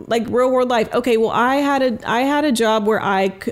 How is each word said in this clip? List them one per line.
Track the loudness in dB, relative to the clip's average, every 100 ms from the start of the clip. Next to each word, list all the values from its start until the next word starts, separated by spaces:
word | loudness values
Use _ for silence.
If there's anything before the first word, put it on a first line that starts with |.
| -4
like, | -4 0
real | 0 2
world | 2 2
life." | 0 0
Okay, | -2 0 2
well, | 2
I | 0 0 0
had | 0 0
a, | 0 -2 -4
I | -2
had | 0 0 0
a |
job | 2 2 2 0
where | 0
I | 0 0 -2 -4
c-, | -10